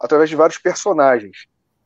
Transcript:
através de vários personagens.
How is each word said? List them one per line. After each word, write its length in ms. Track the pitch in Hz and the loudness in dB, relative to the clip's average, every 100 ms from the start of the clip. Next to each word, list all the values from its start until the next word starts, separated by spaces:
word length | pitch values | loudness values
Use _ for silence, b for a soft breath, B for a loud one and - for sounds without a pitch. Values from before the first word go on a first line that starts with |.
através 300 | - 151 156 | -2 0 0
de 60 | 151 | 2
vários 220 | 160 - | 0 0
personagens. 920 | 180 175 214 170 139 123 104 - - _ _ _ | -6 -6 -4 0 2 2 -4 -20 -20 _ _ _